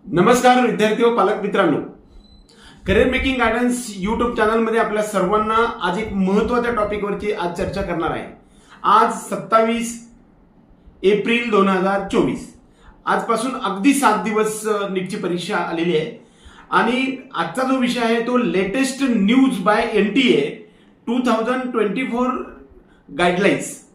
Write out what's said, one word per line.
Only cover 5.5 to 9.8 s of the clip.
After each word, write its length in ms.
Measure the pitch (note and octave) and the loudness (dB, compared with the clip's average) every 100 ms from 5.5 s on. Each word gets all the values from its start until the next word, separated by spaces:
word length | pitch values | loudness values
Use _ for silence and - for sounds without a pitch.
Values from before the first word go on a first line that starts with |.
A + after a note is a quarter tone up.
| A3+ A#3 - | 0 0 -2
आज 160 | F3 F3+ | -4 -4
एक 140 | G#3+ | -4
महत्त्वाच्या 640 | G3 F#3 G3+ A#3 B3 A#3+ | -2 0 2 2 0 -2
टॉपिकवरती 580 | A3+ G#3 G#3 G3+ F#3+ G#3 | -2 -2 -4 -6 -6 -4
आज 260 | G#3 F3 F3 | -4 -4 -4
चर्चा 240 | F3+ G3 | -6 -4
करणार 280 | F#3+ E3+ E3 | -6 -4 -4
आहे. 140 | B2 - - _ _ - - | -6 -10 -18 _ _ -20 -6
आज 300 | - G#3 A3+ | 2 4 4
सत्तावीस 960 | - - F#3+ - A3+ A3+ A#3 | 0 -6 -8 0 2 4 0